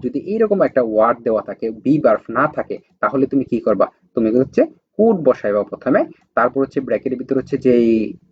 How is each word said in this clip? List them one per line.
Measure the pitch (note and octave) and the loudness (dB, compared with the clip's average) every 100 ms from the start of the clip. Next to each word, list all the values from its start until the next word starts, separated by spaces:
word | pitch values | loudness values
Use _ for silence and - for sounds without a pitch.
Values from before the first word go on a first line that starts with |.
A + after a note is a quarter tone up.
যদি | B2 C3 | -2 -6
এইরকম | - A3 G#3+ G3 | -4 -2 0 2
একটা | D3 - | 0 0
ওয়ার্ড | A#2 A2 A2+ A#2+ | 0 2 2 0
দেওয়া | A#2+ A2 | -2 -2
থাকে, | G2+ G2 A2+ | -4 -8 -8
বি | A2 B2+ D3+ | -6 -2 2
ভার্ব | - - - | 2 0 -2
না | A#2 D3 | -2 -2
থাকে, | B2+ - - _ _ | -2 -8 -10 _ _
তাহলে | G#2+ C3+ C3 | -4 -2 0
তুমি | C3+ | -2
কি | B2+ A#2 | -2 -2
করবা? | A2+ G2+ - - _ | 0 0 0 -4 _
তুমি | - A2+ A#2+ | -2 0 2
হচ্ছে | C3+ - D#4+ - _ - | 0 0 -2 -2 _ 0
কুড | A3+ G3 | 2 2
বসাইবা | C3+ B2 G#2+ G#2 | 2 0 0 -2
প্রথমে, | G2 - - C#3+ D#4+ - _ | -2 -6 0 0 -2 -8 _
তারপর | - B2 C3+ | -2 0 0
হচ্ছে | C3+ - | -4 -4
ব্র্যাকেটের | B2 A2 B2+ B2 | -4 -4 -4 -6
ভিতরে | C3 C3 | -4 -4
হচ্ছে | - C3+ | -4 -2
যেই | B2+ A#2+ A#2 A2+ G#2+ - _ | 2 2 4 2 -2 -8 _